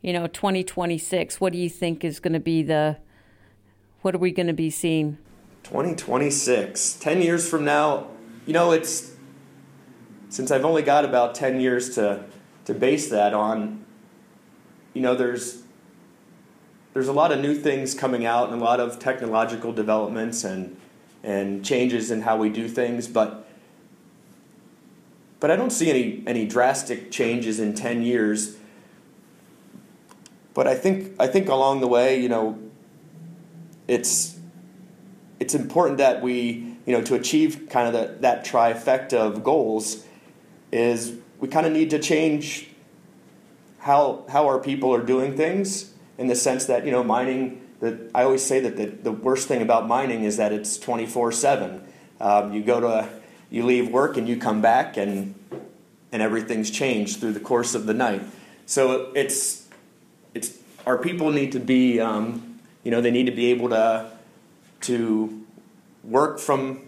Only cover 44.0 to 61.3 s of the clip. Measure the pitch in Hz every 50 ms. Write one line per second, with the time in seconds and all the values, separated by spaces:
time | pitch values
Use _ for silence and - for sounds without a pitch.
44 | 147 135 - - - - 131 139 151 143 135 131 131 139 135 135 131 127 127 117
45 | 104 117 127 131 131 139 135 135 156 160 180 196 196 190 - - - - - -
46 | - - - - 123 127 120 123 - 139 127 127 127 - 127 120 123 147 127 123
47 | 123 113 107 120 127 131 131 131 131 127 - - - - - - - 117 110 -
48 | - - - - 123 131 135 131 131 - 135 131 131 117 107 101 107 101 - -
49 | - 120 107 107 110 131 131 131 131 - 143 123 113 113 117 113 107 113 117 127
50 | 139 131 120 113 110 104 104 107 113 104 107 104 104 - - - - - 120 113
51 | 113 110 - 127 120 117 117 - - 139 139 104 104 90 92 - - - - -
52 | - - - _ - 101 104 104 101 104 104 107 107 110 120 120 117 120 113 110
53 | 107 - - - - - - - - _ - 117 117 123 127 123 117 113 113 127
54 | 135 160 - 131 117 110 120 - - 123 110 107 107 117 117 127 - - - 107
55 | 101 101 101 98 98 98 98 - - - - - - - - - - _ _ _
56 | _ _ - 113 107 110 107 113 110 113 120 110 110 107 - - 147 135 123 107
57 | 104 101 - - - 113 107 104 - - 131 120 120 117 - 117 104 110 107 113
58 | 127 117 104 98 95 - - - - - - - - - - 139 135 127 131 131
59 | 131 - 135 143 139 135 - - - - - - - - - - _ _ _ _
60 | _ _ _ _ _ _ _ 117 110 - - - - - - - - - 127 123
61 | - 175 180 175 156 156